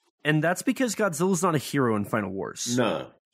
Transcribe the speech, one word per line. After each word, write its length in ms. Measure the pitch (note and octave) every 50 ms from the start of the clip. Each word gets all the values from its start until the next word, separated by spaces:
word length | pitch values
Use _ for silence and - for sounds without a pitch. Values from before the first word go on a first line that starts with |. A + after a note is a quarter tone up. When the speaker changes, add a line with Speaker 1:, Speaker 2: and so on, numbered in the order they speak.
| _ _ _ _ -
Speaker 1:
And 180 | D3 D#3 D3+ D3+
that's 180 | E3 F#3 - -
because 300 | C#4 B3 - C4 A#3 F#3
Godzilla's 460 | - G#3+ G3 D#3 C3+ F3+ F#3+ G3 D#3
not 140 | F3 F3+ D#3
a 40 | C3+
hero 360 | - - - C#3+ B2+ A#2 A2
in 80 | G#2 G2+
Final 280 | - - A2 G2+ F#2+
Wars. 440 | F#2+ G2 D2+ A1 - - - A#2+ A#2+
Speaker 2:
No. 300 | B2+ A#2+ G2+ E2 D2 C2 - - _ _ _